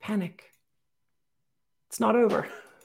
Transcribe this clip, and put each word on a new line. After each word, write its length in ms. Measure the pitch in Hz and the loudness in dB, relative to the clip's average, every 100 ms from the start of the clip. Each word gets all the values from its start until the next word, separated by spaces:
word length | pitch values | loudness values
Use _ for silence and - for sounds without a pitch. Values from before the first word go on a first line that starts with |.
panic. 500 | - 214 175 - - _ _ _ _ _ _ _ _ _ _ _ _ _ _ | -4 -4 -4 -8 -20 _ _ _ _ _ _ _ _ _ _ _ _ _ _
It's 120 | - | -2
not 160 | 220 233 | 2 4
over. 320 | 220 175 - - - - | 4 2 -4 -12 -20 -20